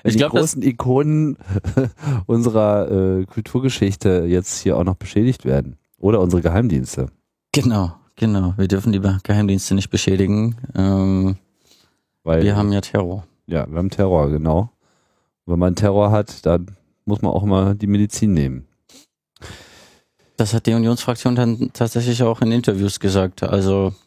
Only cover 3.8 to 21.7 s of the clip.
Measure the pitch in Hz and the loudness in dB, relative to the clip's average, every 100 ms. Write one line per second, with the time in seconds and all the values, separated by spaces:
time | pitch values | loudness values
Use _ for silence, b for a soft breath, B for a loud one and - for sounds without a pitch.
3.8 | 98 98 101 90 85 90 92 - 95 71 | 0 0 0 2 2 0 -2 -4 0 0
4.8 | 90 90 - 101 120 123 64 67 65 64 | 0 -2 -4 0 0 0 -2 -2 -2 -10
5.8 | _ _ 95 110 90 90 85 90 120 69 | _ _ 0 2 2 2 2 0 0 0
6.8 | 64 - 65 - _ _ _ 147 123 107 | -4 -6 -8 -10 _ _ _ 0 0 0
7.8 | 87 - _ - 113 101 90 98 95 98 | -2 -6 _ -4 0 0 0 0 0 0
8.8 | 113 98 98 98 - 104 101 98 - 98 | 0 0 0 -2 0 0 2 0 0 -2
9.8 | - 107 - 95 98 104 113 117 - - | -2 -2 0 0 2 0 -2 -4 -8 -2
10.8 | 95 95 95 95 95 95 _ b b b | 0 2 2 2 0 -2 _ b b b
11.8 | b b _ _ 82 82 98 104 101 101 | b b _ _ -2 2 2 2 0 0
12.8 | - 107 87 92 - _ - 82 67 80 | -2 -2 -2 -6 -12 _ -6 -6 -4 -4
13.8 | 95 - 95 85 71 76 78 80 113 _ | -4 0 2 2 2 0 0 0 -2 _
14.8 | _ _ _ _ _ _ - 87 90 87 | _ _ _ _ _ _ -4 0 0 2
15.8 | 104 98 104 107 104 - - 87 92 98 | 2 4 4 2 -2 -4 0 0 -2 -16
16.8 | _ _ - 104 98 - 101 95 98 104 | _ _ -6 -2 -2 -2 0 2 2 0
17.8 | 104 101 104 - 107 85 67 64 67 _ | 0 0 0 0 0 0 -2 -6 -14 _
18.8 | _ B _ _ _ _ B B B B | _ B _ _ _ _ B B B B
19.8 | B B B _ _ - 107 110 - 117 | B B B _ _ -4 -2 0 0 2
20.8 | 113 120 - 120 127 123 120 113 - | 2 0 -2 -2 0 0 0 0 -4